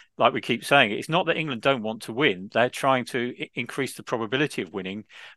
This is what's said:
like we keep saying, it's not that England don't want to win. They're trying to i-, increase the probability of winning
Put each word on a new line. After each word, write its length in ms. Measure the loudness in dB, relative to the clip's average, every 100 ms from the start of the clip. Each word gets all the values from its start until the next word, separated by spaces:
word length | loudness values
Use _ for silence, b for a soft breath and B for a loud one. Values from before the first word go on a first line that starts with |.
| B 2
like 160 | 2
we 80 | 4
keep 240 | 0 -2 4
saying, 260 | 6 6
it's 180 | 2 0
not 180 | 0 2
that 100 | 0
England 240 | -2 0
don't 220 | 2 2
want 180 | 0 -6
to 100 | -6
win. 360 | 0 0 0 -2
They're 180 | 2 2
trying 360 | 2 2 2 0
to 300 | -4 -4 -6
i-, 100 | -10
increase 400 | -8 -8 -6 -6
the 100 | -8
probability 600 | -6 -4 -2 0 0 -2
of 100 | -6
winning 300 | -6 -6 -8 -10 B B